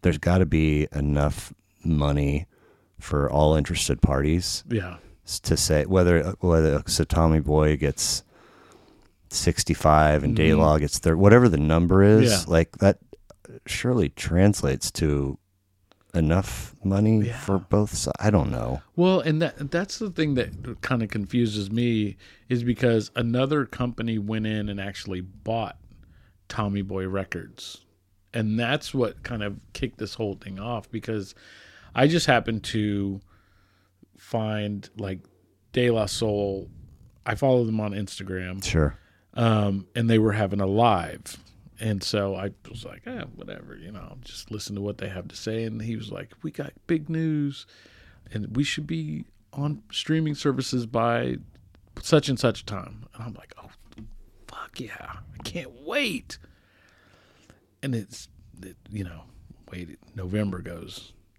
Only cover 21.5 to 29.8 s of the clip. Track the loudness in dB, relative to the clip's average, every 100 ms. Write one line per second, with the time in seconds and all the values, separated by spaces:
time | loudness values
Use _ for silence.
21.5 | 0 -4 -2 0 0 -2 -6 -18 -20 _
22.5 | -2 0 0 2 2 0 -4 -2 0 0
23.5 | 0 -2 -4 -6 -4 -4 -4 -4 -4 -2
24.5 | -4 -4 -6 -8 -10 -8 -8 -10 -12 -6
25.5 | -4 -4 -10 -20 -20 -20 -20 _ _ _
26.5 | -4 -2 -2 -4 -6 -4 -4 -4 -8 -10
27.5 | -16 -18 -18 _ _ _ _ _ -4 -2
28.5 | 0 0 -2 -4 -2 -2 -4 -10 -6 -6
29.5 | -8 -16 -8